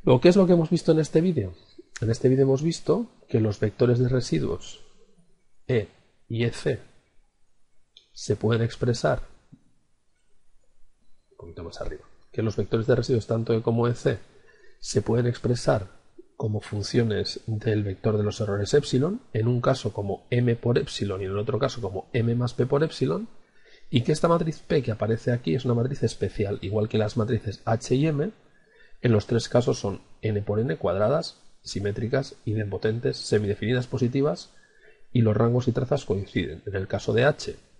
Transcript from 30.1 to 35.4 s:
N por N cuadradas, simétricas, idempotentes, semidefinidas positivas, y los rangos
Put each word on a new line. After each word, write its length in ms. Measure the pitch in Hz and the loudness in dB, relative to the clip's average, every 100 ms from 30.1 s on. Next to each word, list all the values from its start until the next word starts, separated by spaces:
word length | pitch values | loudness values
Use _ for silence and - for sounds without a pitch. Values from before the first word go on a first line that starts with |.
| - | -8
N 180 | 107 104 | -4 -2
por 180 | 104 104 | -2 -2
N 160 | 127 160 | 0 0
cuadradas, 680 | 95 92 107 151 165 - - - | 0 2 2 2 -2 -14 -20 -20
simétricas, 720 | - - 101 101 113 135 135 - | -10 -4 -4 -4 -2 -2 -4 -8
idempotentes, 720 | - 110 101 95 110 117 131 - | -4 -4 -4 -2 -2 0 -2 -4
semidefinidas 680 | - 107 104 104 104 123 123 | 0 0 0 -2 0 -2 -2
positivas, 680 | 120 123 139 143 180 - - _ _ - _ - | -2 0 0 0 -2 -10 -20 _ _ -20 _ -2
y 100 | 120 | 2
los 140 | 110 | 4
rangos 320 | 104 | 4